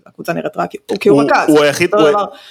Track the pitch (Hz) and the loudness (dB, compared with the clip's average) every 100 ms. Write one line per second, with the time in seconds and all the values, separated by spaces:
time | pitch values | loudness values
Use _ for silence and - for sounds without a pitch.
0 | - - 160 165 156 175 175 - - 196 | -20 -16 -8 -8 -8 -8 -10 -10 -10 -2
1 | 202 - 143 247 160 151 147 139 175 208 | 2 2 2 0 2 2 2 0 -2 2
2 | 151 147 190 - - | 2 0 -4 -10 -20